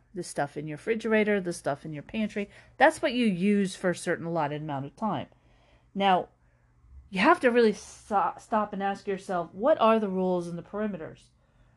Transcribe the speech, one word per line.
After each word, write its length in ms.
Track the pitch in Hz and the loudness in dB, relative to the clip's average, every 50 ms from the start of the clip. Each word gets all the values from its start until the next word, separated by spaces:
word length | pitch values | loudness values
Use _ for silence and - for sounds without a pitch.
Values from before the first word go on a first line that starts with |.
| _ _ - | _ _ -12
the 80 | 180 | -10
stuff 340 | 165 - - - 143 143 - | -10 -8 -4 -4 -4 -4 -4
in 120 | 151 151 156 | -10 -10 -8
your 80 | 151 | -10
refrigerator, 640 | 143 - 202 233 220 - 226 220 214 208 208 208 202 | -8 -4 -4 -4 -2 0 2 2 2 4 2 2 0
the 120 | 180 175 | 0 -4
stuff 320 | 170 - - 143 139 - - | -6 -4 -4 -4 -4 -4 -6
in 80 | 160 | -12
your 120 | 151 143 - | -12 -12 -12
pantry, 440 | - - 220 214 208 - 214 202 - - - - - _ | -8 -4 -4 -4 -4 -4 -6 -8 -8 -10 -20 -20 -8 _
that's 260 | - 254 320 311 - | 4 4 4 4 4
what 120 | - 294 226 | -2 -2 0
you 120 | 247 240 | 2 2
use 480 | 220 185 170 185 208 208 202 196 185 - | 2 2 2 2 2 4 4 2 0 -2
for 160 | - - 180 | -2 -2 -2
a 60 | 170 | -2
certain 300 | - - 180 160 - 156 | -2 -2 -4 -4 -4 -4
allotted 360 | 165 170 165 151 143 151 151 | -4 -2 -2 -2 -2 -4 -6
amount 240 | 151 156 170 135 139 | -6 -6 -6 -6 -6
of 80 | 139 - | -8 -8
time. 320 | - 226 214 170 127 92 - _ _ _ _ _ _ _ _ _ _ _ _ | -6 -4 -4 -4 -4 -6 -10 _ _ _ _ _ _ _ _ _ _ _ _
Now, 360 | - 190 196 196 185 175 - - _ _ _ _ _ _ _ _ _ _ _ - - - - - | -4 0 2 4 4 2 2 -4 _ _ _ _ _ _ _ _ _ _ _ -20 -20 -20 -16 -8
you 100 | 196 185 | -2 2
have 200 | 208 302 349 349 | 4 4 4 6
to 100 | 285 247 | 4 2
really 220 | 226 247 233 214 | 4 6 4 4
so-, 600 | 202 - - - - - - - 214 196 165 185 - - | 4 0 -8 -18 -20 -18 -8 -2 0 0 0 0 -4 -6
stop 360 | - - 233 214 208 208 208 | -8 -2 -2 -2 -2 -2 -4
and 80 | 190 | -4
ask 260 | 196 196 196 196 - 202 | -4 -4 -4 -4 -4 -6
yourself, 400 | 196 185 - - 185 175 170 170 - | -6 -6 -4 -4 -4 -4 -4 -6 -6
what 260 | 185 214 294 320 - | -2 2 2 4 4
are 180 | - 220 226 226 | 4 4 4 4
the 120 | 214 190 | 2 0
rules 360 | 185 185 185 185 180 180 170 | -2 0 0 0 0 0 -2
and 120 | 170 170 170 | -4 -8 -10
the 40 | |
perimeters? 680 | 165 - - 208 214 208 190 160 156 - - - - _ _ _ _ _ _ _ _ _ _ | -12 -10 -8 -6 -6 -6 -6 -8 -12 -12 -14 -18 -20 _ _ _ _ _ _ _ _ _ _